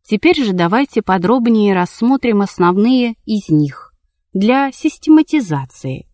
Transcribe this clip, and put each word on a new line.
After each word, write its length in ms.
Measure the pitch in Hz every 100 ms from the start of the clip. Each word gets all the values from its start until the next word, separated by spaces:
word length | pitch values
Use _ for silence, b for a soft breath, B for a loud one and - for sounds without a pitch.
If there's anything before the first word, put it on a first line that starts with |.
Теперь 420 | - 214 320 359
же 100 | 226
давайте 500 | 180 170 220 285 233
подробнее 720 | - 190 180 254 233 220 208
рассмотрим 680 | 185 180 - 233 269 240 208
основные 720 | 196 - 175 180 226 254 240 220
из 240 | - 214 -
них 440 | 156 147 - - _ _ _ _
для 380 | 190 208 269 277
систематизации 1400 | - 311 - - 311 311 311 196 147 131 - 135 131 -